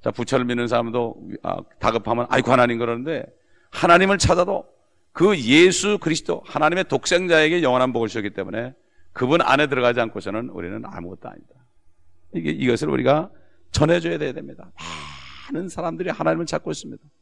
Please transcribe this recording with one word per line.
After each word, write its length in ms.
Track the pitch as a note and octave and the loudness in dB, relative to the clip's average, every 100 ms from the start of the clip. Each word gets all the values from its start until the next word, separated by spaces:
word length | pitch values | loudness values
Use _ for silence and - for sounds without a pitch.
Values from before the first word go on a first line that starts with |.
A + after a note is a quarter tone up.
자, 100 | B2 | -4
부처를 340 | A2+ A#2 C3 B2 | -6 0 0 0
믿는 220 | A#2+ A#2+ | -2 0
사람도, 600 | A#2+ A#2+ A#2+ A#2 - - - | -2 -2 -4 -4 -8 -14 -10
아, 180 | - F2 - _ | -8 -8 -10 _
다급하면 460 | - A2+ G2+ A#2 A#2+ | -2 -2 -2 -2 0
"아이고 220 | C3 A#2 | 0 4
하나님." 280 | B2+ A#2+ A#2 | 4 4 2
그러는데 460 | A#2 A#2 C#3 D3 - _ _ _ _ | -4 -4 -6 -8 -10 _ _ _ _
하나님을 460 | - D#3+ E3+ F#3+ G3 | -2 6 6 6 2
찾아도 500 | - F3 - G2 - _ _ _ _ | 2 2 2 -4 -8 _ _ _ _
그 260 | - F3+ F#3+ | 2 2 4
예수 580 | A2+ D3 F3+ F3 G#3 G#3 | 4 6 6 4 0 0
그리스도 420 | - D#3+ - E3+ - | -2 -4 -4 -6 -4
하나님의 400 | - D#3 F3+ F#3 | 0 0 0 -2
독생자에게 720 | B2+ - F3 F3+ D#3+ D#3 F3 | -4 0 0 4 4 4 2
영원한 300 | C#3+ B2+ B2+ | 2 2 2
복을 160 | A#2+ A2+ | 0 -2
주셨기 220 | A2+ G2+ | -4 -6
때문에 420 | G2 F#2+ G#2 B2 - _ _ - | -6 -6 -6 -8 -12 _ _ -20
그분 280 | - B2+ E3 | -6 0 2
안에 260 | - C3+ D3 | 4 4 2
들어가지 340 | C3 B2 A#2+ | 2 2 2
않고서는 480 | A2+ G2+ G2 G#2 A#2+ | -2 -4 -6 -6 -8
우리는 320 | F2+ F2 G#2+ - | -10 -10 -10 -12
아무것도 440 | F#2+ F2 F#2 - | -12 -14 -14 -18
아니다. 180 | G1+ _ _ _ _ _ _ - - - | -20 _ _ _ _ _ _ -20 -20 -12
이게, 160 | F#3 D3+ | -8 -6
이것을 380 | D#3 - - D3+ | -2 0 0 0
우리가 400 | C3+ B2 D3+ F3+ - - _ - | 0 2 2 0 -12 -20 _ -8
전해줘야 460 | - D3+ F3 E3 E3 | 0 4 2 0 -4
돼야 160 | D3 | -6
됩니다. 380 | C#3+ C#3+ C3+ - - - - - - - - - | -8 -14 -18 -20 -16 -14 -14 -14 -18 -18 -20 -10
많은 160 | C#4 F#3 | -8 -8
사람들이 400 | - D#3+ E3 F3 | -6 -6 -4 -6
하나님을 360 | - D#3+ D#3+ E3 | -2 -2 -2 -2
찾고 260 | D#3 - | -6 -6
있습니다. 300 | - - A2 D3 _ | -10 -12 -18 _ _